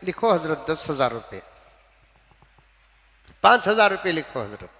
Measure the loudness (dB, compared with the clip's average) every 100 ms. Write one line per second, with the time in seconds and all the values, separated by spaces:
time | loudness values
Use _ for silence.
0 | -8 -2 0 2 0 -6 -4 -6 -4 0
1 | 0 -2 -12 -18 -18 -20 _ _ _ _
2 | _ _ _ _ _ _ _ _ _ _
3 | _ _ _ 2 4 4 4 4 4 2
4 | -2 -4 -4 -8 -10 -12 -18 _